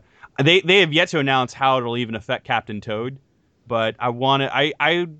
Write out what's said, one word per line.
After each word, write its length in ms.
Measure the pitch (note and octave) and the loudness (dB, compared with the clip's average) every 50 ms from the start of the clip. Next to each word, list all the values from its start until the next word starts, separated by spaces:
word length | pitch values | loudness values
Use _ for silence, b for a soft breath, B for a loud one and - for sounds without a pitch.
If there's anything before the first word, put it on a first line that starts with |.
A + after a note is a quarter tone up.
| B B B B B B _ - | B B B B B B _ 0
they, 220 | C3+ D#3 F3 F#3+ | 4 4 4 4
they 200 | E3 E3 F#3+ G3+ | 4 4 4 4
have 100 | F#3 D#3+ D3 | 4 4 2
yet 140 | D#3+ F3+ F3+ | 0 0 2
to 100 | - D#3+ | 0 0
announce 340 | C#3 C#3 C3+ C3 B2+ A#2+ - | 0 2 2 0 0 -2 -2
how 240 | - C3+ C3+ C3 C3 | 0 2 2 2 2
it'll 160 | A#2+ A#2+ A#2 A#2+ | 0 -2 -4 -4
even 160 | B2 A2 A2+ | -4 -6 -6
affect 280 | G#2+ - - B2+ - - | -8 -6 -6 -6 -6 -4
Captain 360 | - B2 A2+ - - G#2+ G#2 | -4 -4 -4 -4 -6 -10 -10
Toad. 360 | - A#2 G#2+ G#2+ A#2 C3 C#3 C3+ _ _ _ _ _ _ _ _ _ - | -8 -6 -6 -6 -6 -8 -10 -14 _ _ _ _ _ _ _ _ _ -6
But 280 | B2 A2+ A2 A2 G#2+ - | -2 -2 -2 -2 -4 -4
I 100 | A#2 B2 | -4 -4
wanna, 400 | A#2+ A#2+ C3 C3 C3+ C#3 C3+ - | -4 -2 0 0 2 2 0 -2
I, 220 | - C3+ C#3+ D#3 - - | 0 -2 -2 -2 -2 -2
I, 280 | C#3+ D#3 E3+ F3 F3 E3+ D3+ | -2 0 0 0 -4 -6 -10